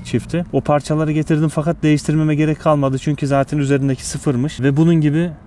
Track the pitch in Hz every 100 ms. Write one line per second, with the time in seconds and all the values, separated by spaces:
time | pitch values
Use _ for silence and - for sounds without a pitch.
0 | - 120 - 165 175 139 - 147 - 156
1 | 156 151 151 156 156 160 143 - 156 151
2 | - 151 156 151 156 151 160 151 135 131
3 | 156 143 143 139 135 151 139 143 139 131
4 | - 143 - 123 147 - 131 139 165 165
5 | 151 147 175 151